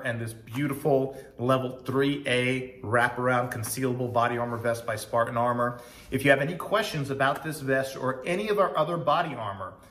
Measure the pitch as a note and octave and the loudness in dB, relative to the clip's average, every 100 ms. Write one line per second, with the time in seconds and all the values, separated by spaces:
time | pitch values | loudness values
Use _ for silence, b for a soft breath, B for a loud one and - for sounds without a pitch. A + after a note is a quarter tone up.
0 | C3 A2+ A2+ A2+ - A#2+ D3 C3+ D#3 C3+ | -2 -4 -6 -10 -8 -2 -2 0 4 4
1 | C3+ B B - A#2+ C3 B2 B2 - C3 | 2 B B -2 2 2 0 -6 -2 2
2 | C#3+ C#3+ C3+ B2 B2 C3 B2+ - G2+ A#2+ | 2 2 0 2 2 0 -4 -10 0 2
3 | A#2+ B2 B2+ B2 B2 A#2 A2 - C3 B2 | 2 2 2 2 0 -4 -6 -2 -2 0
4 | B2 A#2 A#2+ A#2+ A#2+ A#2 A#2 A#2 - G#2+ | 0 2 2 0 -2 -2 -2 -2 -2 -6
5 | - A#2 A#2 A#2+ A#2+ A#2+ A#2+ B2 B B | 0 0 2 2 0 2 0 -2 B B
6 | B C3+ C3 C#3 C#3+ F3+ - G#3 G#3+ D#3 | B 2 4 4 2 -4 0 0 0 -4
7 | C3 A2+ C3+ D3 D#3+ C#3+ C3+ C3+ C3 - | -4 0 2 0 -4 -6 0 0 0 -4
8 | C3 B2+ F3 F3+ G#3+ G3+ F3+ E3 D#3 E3+ | -4 -2 -2 -2 0 2 2 2 0 0
9 | C#3+ D#3 D#3+ B2 G#2 F#2+ F#2 - B | 2 2 0 -4 -6 -8 -10 -12 B